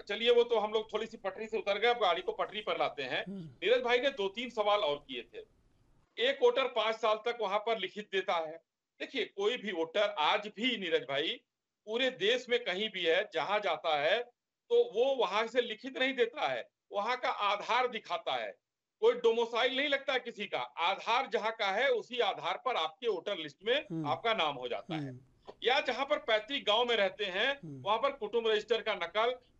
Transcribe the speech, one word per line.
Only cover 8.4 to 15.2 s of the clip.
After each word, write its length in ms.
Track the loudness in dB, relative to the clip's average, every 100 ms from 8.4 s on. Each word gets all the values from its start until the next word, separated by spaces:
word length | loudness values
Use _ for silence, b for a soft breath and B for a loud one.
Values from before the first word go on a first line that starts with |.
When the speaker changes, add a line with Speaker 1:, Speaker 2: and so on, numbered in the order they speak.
| -2 -10 _ _ _ -12
Speaker 1:
देखिए, 260 | -6 -4 -4
कोई 320 | -2 -2 0
भी 140 | -2
वोटर 440 | -4 -2 0 0 2
आज 280 | 2 2 -2
भी, 300 | -4 -2 -2
नीरज 240 | 0 -2
भाई, 400 | 0 -2 -2 -6 _ _ _ _ -8
पूरे 240 | -2 -2
देश 360 | 0 0 0 0
में 100 | -2
कहीं 300 | -2 -4 -4
भी 140 | -2
है, 260 | 2 2 0
जहां 280 | -4 -2 0
जाता 380 | 0 -2 0 2
है, 320 | 2 2 -2 _ _ _ 2
तो 220 | 2 4 2
वो 200 | 2
वहां 320 | 2